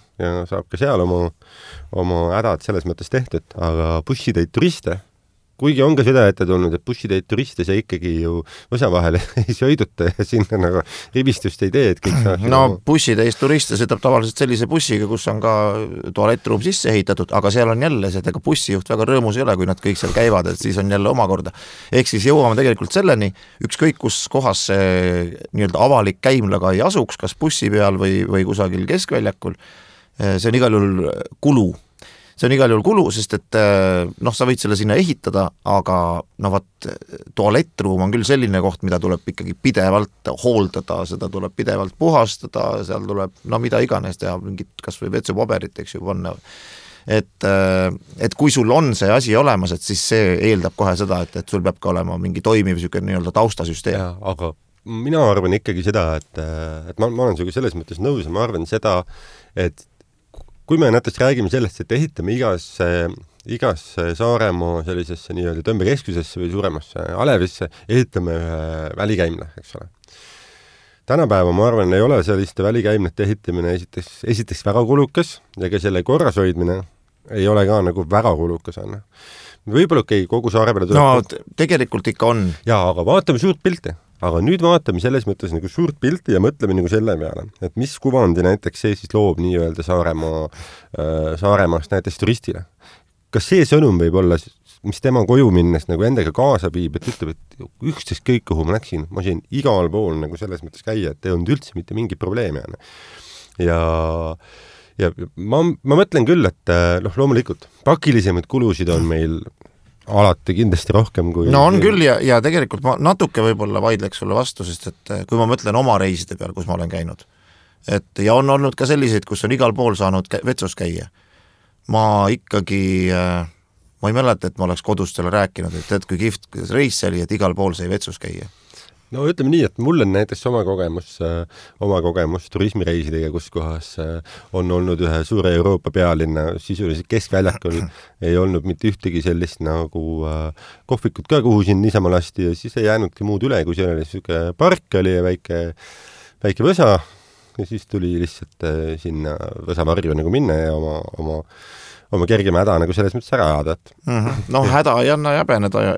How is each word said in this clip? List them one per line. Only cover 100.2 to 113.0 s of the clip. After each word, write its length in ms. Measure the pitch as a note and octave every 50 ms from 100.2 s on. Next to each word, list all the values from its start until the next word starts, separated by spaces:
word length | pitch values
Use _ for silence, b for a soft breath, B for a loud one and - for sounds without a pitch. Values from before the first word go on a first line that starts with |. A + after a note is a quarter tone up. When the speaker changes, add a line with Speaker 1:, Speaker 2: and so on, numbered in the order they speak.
| D#2 D2+ E2+ -
Speaker 1:
selles 220 | G#2 F#2+ F2+ D2+ E2+
mõttes 220 | D#2 - - -
käia, 240 | A2 A2 G#2+ F2+ D2+
et 140 | D2 - -
ei 80 | F#2+ F2+
olnud 180 | F2 F2 G2+
üldse 220 | C#3+ C#3+ - - -
mitte 160 | F2 E2+ - G2 A2
mingit 240 | A#2 - F#2 -
probleemi, 400 | F2 F2+ G#2 A#2+ A2+ E2+ D2 C2+ -
on 140 | - - B
ju. 40 | B B B B B B B B B B B B B B B - F2
Ja, 120 | E2+ E2 E2 E2 E2 E2 E2 D#2+ D#2+ E2 E2 E2 D#2+ E2 B B B B B B B B B B B B
ja 160 | - F#2+ E2+ - - F2 -
ma, 280 | - E2 F#2+ G#2 B2+ D3+
ma 400 | E3+ F3 - - - C3+ C#3+ F3
mõtlen 240 | G#3 - - C#3+ A2+
küll, 220 | C3 F3 E3+ A2+ F2+
et, 140 | - _ _ -
äh, 240 | F2 F2 F2 F2 F2 F2+ F#2
noh, 80 | G#2 - C3
loomulikult 480 | C#3 C3+ B2 B2 B2+ - - - - - _ _
pakilisemaid 640 | - C#3 E3 D#3+ - D3 B2 A2+ F2+ G2 F2 F2 F2 -
kulusid 400 | C3 C3 B2 G#2+ E2+ E2 F2+ E2+
on 160 | E2 D#2+ E2
meil... 360 | E2 D#2+ D#2+ D#2+ D#2+ E2 E2 - - - _ - - _ _ _ _ _ _ _ -
Alati 460 | G#2 G2+ G#2 F#2+ E2+ - - - F2+
kindlasti 400 | G2 A2+ G2+ E2+ D#2+ - - G#2
rohkem 380 | G#2+ A2+ - - F#2 E2+ E2+ E2
kui 140 | E2+ E2+ -
Speaker 2:
No 140 | C#3 C#3 C#3+
on 140 | E3+ G3 F#3
küll 160 | F3 A3 G#3 F3+
ja, 220 | D#3 C3+ A#2+ -
ja 140 | - C3 A#2+ A#2
tegelikult 460 | A2 D#3 D#3+ E3+ B2+ - - - -
ma 60 | B2+ B2+
natuke 480 | -